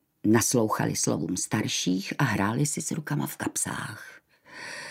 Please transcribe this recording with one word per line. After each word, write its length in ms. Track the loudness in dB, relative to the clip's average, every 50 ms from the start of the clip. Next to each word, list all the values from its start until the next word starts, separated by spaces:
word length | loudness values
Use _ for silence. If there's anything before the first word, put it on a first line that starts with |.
| _ _ _ _ 4
naslouchali 720 | 6 6 6 6 4 4 4 4 4 2 2 0 0 0
slovům 420 | 0 0 0 0 0 0 -2 -2
starších 760 | -2 -2 0 0 0 0 0 -2 -2 0 0 0 0 -2 -4 -2
a 60 | 0 2
hráli 420 | 2 2 2 2 2 2 2 0
si 160 | 0 0 -2
s 100 | -4 -4
rukama 360 | -4 -4 -4 -2 -2 -2 -2
v 100 | -2 -4
kapsách. 640 | -6 -6 -4 -4 -4 -4 -4 -4 -6 -6 -8 -10 -12 -14 -16 -18 -20 _ _ _ _ _ -20 -16 -14 -14 -12 -12 -12 -12 -12